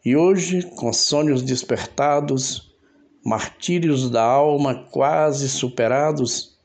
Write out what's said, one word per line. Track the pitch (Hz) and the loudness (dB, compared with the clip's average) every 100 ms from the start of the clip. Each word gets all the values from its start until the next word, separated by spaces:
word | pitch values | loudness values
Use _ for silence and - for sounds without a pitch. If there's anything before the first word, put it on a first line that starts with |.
| 120 | 2
E | 139 | 4
hoje, | 175 190 170 180 175 - | 4 2 0 -4 -4 -6
com | 117 | -4
sonhos | 110 - 147 156 131 | 0 0 2 2 0
despertados, | 127 127 - 120 - - 143 147 147 135 131 - - _ _ _ _ _ | 0 -4 -2 -4 -4 -2 2 2 0 -4 -4 -8 -14 _ _ _ _ _
martírios | 110 110 - - - 175 165 135 127 | -4 -4 -4 -10 -4 0 2 0 0
da | 117 | 2
alma | 113 135 151 143 139 127 - | 4 4 4 2 0 -4 -6
quase | - 139 160 151 139 135 | 0 0 2 0 0 -4
superados | - 123 123 113 131 156 151 120 - - _ | -4 -6 -2 0 2 0 -2 -4 -4 -10 _